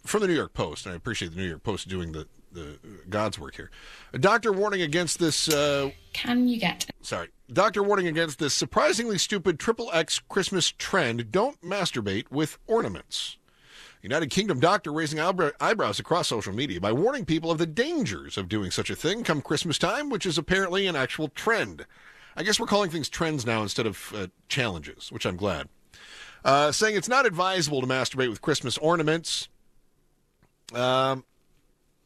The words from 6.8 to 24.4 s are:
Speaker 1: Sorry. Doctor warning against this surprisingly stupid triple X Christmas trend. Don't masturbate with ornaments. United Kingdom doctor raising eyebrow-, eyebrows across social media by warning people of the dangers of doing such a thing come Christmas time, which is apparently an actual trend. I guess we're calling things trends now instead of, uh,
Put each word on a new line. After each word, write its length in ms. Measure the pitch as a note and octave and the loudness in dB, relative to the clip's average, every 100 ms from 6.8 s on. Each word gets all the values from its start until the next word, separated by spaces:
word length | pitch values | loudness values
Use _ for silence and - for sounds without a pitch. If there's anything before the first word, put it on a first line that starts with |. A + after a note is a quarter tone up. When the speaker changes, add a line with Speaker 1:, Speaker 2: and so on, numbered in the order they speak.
| - - | -8 -12
Speaker 1:
Sorry. 260 | - G2 E2+ _ - | -8 -8 -8 _ -4
Doctor 320 | B2 G#3+ G#3 | 2 4 4
warning 240 | G3+ G3+ F3 | 4 4 2
against 320 | D#3 E3 C3+ | 0 0 0
this 140 | C#3+ | -2
surprisingly 640 | - D#3 G#3+ D4+ G#3+ A#3 G3 | 0 0 2 4 2 0 0
stupid 420 | - G#3 F#3 D#3 | 0 0 0 0
triple 300 | - A3+ A#3 | 0 -2 0
X 280 | E3 E3 - - | -2 0 -4 -2
Christmas 420 | G3+ F3 F#3 - | -2 0 2 0
trend. 580 | - - F#3+ C3 A#2 A2+ | -2 -2 2 2 0 0
Don't 300 | F3 B3 - | 0 0 -2
masturbate 720 | F3 G3+ F3 B2+ G2+ G2 - | -6 -2 -2 -2 -2 -2 -2
with 260 | C3+ D#3 - - | -2 -2 -4 0
ornaments. 680 | A3+ D3 D#2 - - - - _ _ - - - - | 0 0 -6 -8 -8 -8 -12 _ _ -20 -20 -20 -14
United 300 | F#2+ D3 D3 | -4 -2 0
Kingdom 280 | F#3 G#3 C3 | 0 0 4
doctor 320 | E3 G3+ D#3+ | 6 4 2
raising 280 | D3+ D#3 D3+ | -2 -2 0
eyebrow-, 320 | E3+ F3+ D3 - | 0 2 0 2
eyebrows 380 | D#3+ G#3+ A#2+ G2+ | 0 2 0 -2
across 280 | - E3+ D3+ | 0 0 2
social 260 | A#2 G2+ | -2 -2
media 280 | G2+ C#3 F2 | -4 -4 -2
by 100 | G2 | 0
warning 320 | B2 G#3+ C#4 | 2 2 0
people 280 | E3+ D#3+ D#3+ | 0 0 0
of 80 | D#3+ | 0
the 80 | E3 | 0
dangers 680 | D#3 C#4+ E4+ D#3+ E2 C#2+ - | 0 0 0 -2 -4 -8 -6
of 140 | F2+ | -2
doing 220 | G#2+ F#2+ | -2 -2
such 180 | - G2+ | -2 -4
a 60 | F#2+ | -2
thing 280 | D3+ A3 | -2 -2
come 180 | G#3+ D#3 | 0 -2
Christmas 360 | - D3 E3+ C#3 | 0 -2 0 0
time, 320 | E3+ B3 D4 | 0 0 -2
which 160 | G#3+ F#3 | -4 -2
is 140 | D#3 | -2
apparently 480 | D3+ F#3 F#3+ F#3 G3 | 0 0 2 0 0
an 80 | D3+ | 0
actual 320 | C3 - D#3 | -2 -2 -6
trend. 560 | - A3 A3+ A#2 D2+ - - - - - - | -4 0 0 0 -6 -16 -20 -20 -20 -14 -6
I 60 | |
guess 180 | F#3 G#3 | 0 0
we're 60 | - | 2
calling 240 | G3+ G3 | 2 2
things 200 | E3 B2+ | -2 -4
trends 360 | - E3 D3+ A#2 | -2 0 0 0
now 160 | A2+ | 0
instead 240 | G#2 - A2 | 0 0 -2
of, 260 | F#2+ - G#2 | -4 -8 -8
uh, 120 | F2+ - | -8 -10